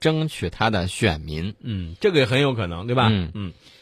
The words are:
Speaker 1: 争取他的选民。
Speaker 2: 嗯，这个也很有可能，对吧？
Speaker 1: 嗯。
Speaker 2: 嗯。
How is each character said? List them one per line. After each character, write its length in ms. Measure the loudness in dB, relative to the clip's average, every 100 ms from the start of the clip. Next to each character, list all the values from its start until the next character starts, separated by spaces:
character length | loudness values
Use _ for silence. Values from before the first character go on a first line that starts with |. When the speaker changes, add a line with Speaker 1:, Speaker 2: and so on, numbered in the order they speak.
Speaker 1:
争 260 | 0 2 -2
取 220 | -4 -6
他 200 | 0 0
的 180 | 2 -2
选 340 | 0 0 0
民。 340 | -6 -6 -6 -8
Speaker 2:
嗯， 340 | -8 -6 -8 0
这 100 | 2
个 80 | 4
也 60 | 4
很 160 | 4
有 120 | 2
可 140 | 0 -4
能， 200 | -4 -2
对 60 |
吧？ 140 | 4 4
Speaker 1:
嗯。 220 | 4 0
Speaker 2:
嗯。 200 | -6 -10 -10 -20 -20